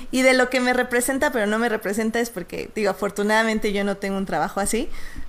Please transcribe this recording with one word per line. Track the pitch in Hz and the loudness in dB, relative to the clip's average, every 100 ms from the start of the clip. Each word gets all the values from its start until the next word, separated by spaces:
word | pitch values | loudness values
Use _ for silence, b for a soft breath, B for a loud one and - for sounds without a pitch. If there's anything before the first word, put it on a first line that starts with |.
| B | B
Y | 254 | 2
de | 262 | 4
lo | 254 254 | 6 4
que | 262 | 2
me | 247 | 2
representa, | 247 247 240 254 269 294 | 0 0 0 0 0 0
pero | 254 208 | 2 0
no | 214 | 0
me | 233 | 0
representa, | 214 185 208 220 233 | -2 -2 -2 0 0
es | 240 | -2
porque, | 185 175 170 - | -4 -10 -10 -8
digo, | 220 202 | -2 -2
afortunadamente | 190 202 196 208 220 226 220 214 | 0 -2 -2 2 4 2 2 0
yo | 202 | 0
no | 202 196 | 0 -2
tengo | 196 196 | -2 -4
un | 190 | -2
trabajo | 165 175 - | -2 -2 -2
así, | 202 220 302 B B B | 0 0 0 B B B